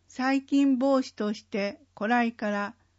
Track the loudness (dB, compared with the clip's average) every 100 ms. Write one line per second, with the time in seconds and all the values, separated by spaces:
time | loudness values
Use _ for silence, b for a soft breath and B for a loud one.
0 | _ -4 0 0 0 2 4 4 4 2
1 | 0 -4 -4 -4 -6 -4 -4 -6 _ -6
2 | 0 2 0 -2 -4 -4 -6 -10 _